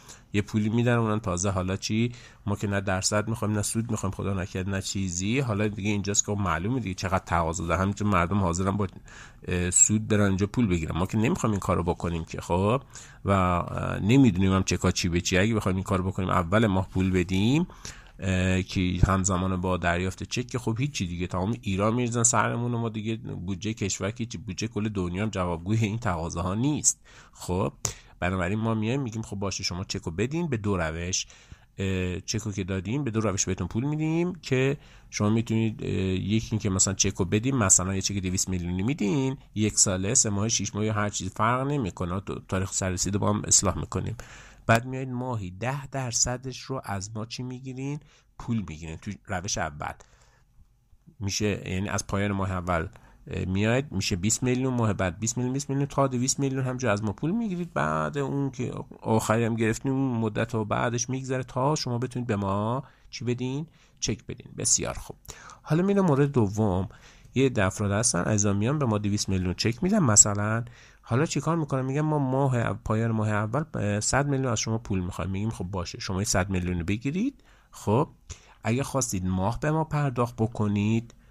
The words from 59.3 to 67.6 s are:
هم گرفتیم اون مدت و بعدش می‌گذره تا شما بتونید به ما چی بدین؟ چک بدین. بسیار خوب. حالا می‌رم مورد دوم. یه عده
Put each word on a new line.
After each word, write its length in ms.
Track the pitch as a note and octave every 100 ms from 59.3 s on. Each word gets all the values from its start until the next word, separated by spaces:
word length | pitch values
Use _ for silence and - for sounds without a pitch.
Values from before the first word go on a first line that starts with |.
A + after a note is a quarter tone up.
| A2
هم 100 | A2+
گرفتیم 380 | A2+ A2 A2+ C#3
اون 280 | C3+ C3+ A#2
مدت 340 | A2 A2 A2+
و 100 | A2+
بعدش 460 | G#2+ A#2 B2 A#2 -
می‌گذره 320 | C3 C3 C3
تا 320 | B2 B2+ C3+
شما 240 | D#3 C3 A#2+
بتونید 300 | B2+ B2+ A#2+
به 80 | G2+
ما 480 | G2 G2 A2 C3 - - -
چی 140 | -
بدین؟ 420 | A#2 B2 B2+ C#3 D#3+ - - -
چک 260 | - G#2+ -
بدین. 200 | - - -
بسیار 360 | - - -
خوب. 220 | B1+ - - - - - -
حالا 200 | - D3+
می‌رم 220 | G3 G3+
مورد 280 | F3+ C3+ C#3+
دوم. 560 | C3+ G2+ G#2+ A2 F#2 F#2 - - - -
یه 120 | B2 C3+
عده 180 | G#2